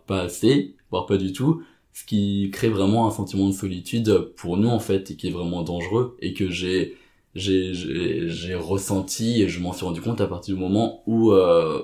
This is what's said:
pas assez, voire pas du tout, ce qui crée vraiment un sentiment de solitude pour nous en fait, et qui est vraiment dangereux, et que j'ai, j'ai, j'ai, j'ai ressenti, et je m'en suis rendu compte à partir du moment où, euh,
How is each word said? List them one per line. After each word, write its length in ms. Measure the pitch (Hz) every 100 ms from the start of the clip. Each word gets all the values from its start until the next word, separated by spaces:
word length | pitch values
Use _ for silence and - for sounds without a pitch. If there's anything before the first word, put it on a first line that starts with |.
| -
pas 140 | 95
assez, 540 | 90 - 110 143 - - _
voire 160 | 92 -
pas 120 | 95
du 160 | 95
tout, 300 | - 139 160 - _ _
ce 140 | - -
qui 440 | 104 101 101 98
crée 160 | - 113
vraiment 380 | 98 98 113 110
un 40 |
sentiment 380 | 104 95 95 98
de 40 |
solitude 800 | 98 98 92 - 117 107 92 - -
pour 180 | 87 92
nous 140 | 113
en 100 | 113
fait, 320 | - 98 -
et 40 | -
qui 100 | 92
est 40 |
vraiment 320 | 87 87 87
dangereux, 520 | 85 87 85 113 - -
et 120 | 95
que 160 | - 92
j'ai, 460 | 87 90 92 - - _ _ _ 92
j'ai, 380 | 95 95 92
j'ai, 560 | 90 87 80 90 82 85
j'ai 260 | 82 87 90
ressenti, 840 | 82 98 - 98 95 - 113 120
et 80 | 92
je 100 | 85
m'en 140 | 90
suis 100 | 90
rendu 160 | 90 85
compte 220 | 117 110
à 60 | 98
partir 280 | 87 - 92
du 60 |
moment 420 | 92 104 117 - -
où, 260 | 113 110
euh, 500 | 98 87 85 80 76